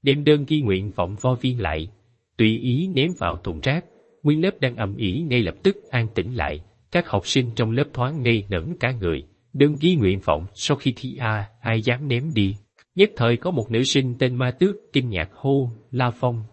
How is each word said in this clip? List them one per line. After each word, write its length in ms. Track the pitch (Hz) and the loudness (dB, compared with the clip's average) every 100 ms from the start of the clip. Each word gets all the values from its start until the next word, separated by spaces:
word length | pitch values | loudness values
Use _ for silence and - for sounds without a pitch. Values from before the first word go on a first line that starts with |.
đem 220 | 139 147 | 2 2
đơn 200 | 147 151 131 | 4 4 4
ghi 120 | 151 | 0
nguyện 300 | 123 95 101 | 2 0 -2
vọng 260 | - 90 104 | -4 -4 -2
vo 140 | 127 | -2
viên 260 | 123 131 123 | 0 -2 -2
lại, 280 | 90 80 82 _ _ _ _ - | -2 -4 -6 _ _ _ _ 2
tùy 220 | 110 113 | 2 4
ý 300 | 127 127 190 | 0 0 0
ném 160 | 147 156 180 | 0 0 -2
vào 180 | 90 85 | -4 -4
thùng 240 | - 80 | -8 -4
rác. 240 | 131 156 - _ _ _ | -2 -2 -6 _ _ _
Nguyên 200 | 147 156 | 0 2
lớp 180 | 185 202 | 0 0
đang 160 | 131 117 | -4 -2
ầm 200 | 101 104 | -6 -2
ĩ 240 | 104 104 | -2 -2
ngay 220 | 165 123 | 0 0
lập 120 | 92 - | 0 0
tức 140 | 190 202 - | 0 0 -4
an 180 | 123 113 | -2 -2
tĩnh 200 | - 90 | -2 -4
lại, 260 | 127 73 76 - _ _ | -4 -6 -6 -14 _ _
các 180 | 175 175 | -2 0
học 180 | 101 - | -2 0
sinh 240 | 139 123 113 | -2 -2 -2
trong 140 | 113 | 0
lớp 160 | 117 147 | 0 -2
thoáng 300 | - 123 156 | -2 -4 0
ngây 220 | 120 113 101 | 2 0 0
ngẩn 280 | 92 82 170 | -4 -4 -4
cả 120 | 120 123 | -4 -2
người. 220 | 90 73 - _ _ | -2 -4 -6 _ _
Đơn 240 | 135 143 147 | 2 4 4
ghi 140 | 160 | 2
nguyện 260 | 175 98 95 | 4 2 2
vọng 220 | - 76 90 | 0 -2 -2
sau 220 | - - 143 | -8 -2 0
khi 160 | 139 123 | 0 -4
thi 200 | 127 135 | -10 -6
A, 320 | 117 107 101 _ | -4 -4 -6 _
ai 220 | 113 113 | -2 0
dám 260 | 110 120 147 | 0 -2 -2
ném 220 | 120 156 | -2 0
đi? 220 | 117 98 101 _ _ _ | 0 0 -2 _ _ _
Nhất 160 | - 202 - | 2 2 4
thời 200 | 117 120 | 2 2
có 140 | 180 | 0
một 200 | 160 104 | -2 0
nữ 120 | 113 | 0
sinh 320 | 131 143 131 120 | 2 0 0 0
tên 160 | 131 | 0
Ma 160 | 123 127 | 0 -2
Tước 260 | 123 185 202 _ | 2 0 0 _
kinh 180 | 139 127 | -2 0
ngạc 180 | 92 80 | -4 -4
hô, 380 | - 139 139 123 113 _ | -4 0 2 0 -6 _
"La 200 | 123 123 | -2 -2
Phong 340 | 117 127 117 110 | 0 -2 -2 -10